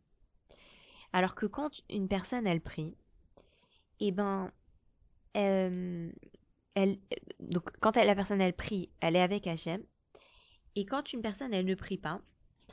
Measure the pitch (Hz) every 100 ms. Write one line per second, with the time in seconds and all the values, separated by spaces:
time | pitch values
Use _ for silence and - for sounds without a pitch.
0 | _ _ _ _ _ - - - - -
1 | - 185 185 - 208 - 294 - - 214
2 | 190 196 185 247 214 170 - - 156 -
3 | _ _ _ _ _ _ _ _ _ -
4 | 208 185 202 196 185 - _ _ _ _
5 | _ _ _ 214 202 190 185 180 180 175
6 | 170 - - - _ _ _ - 196 196
7 | - - - - - 170 - - 214 233
8 | 208 196 190 202 185 180 - 202 175 -
9 | 170 175 180 202 190 165 - 180 - _
10 | _ - - _ _ _ _ - 202 269
11 | 294 247 220 196 269 202 185 185 - 190
12 | 156 180 - _ _ _ -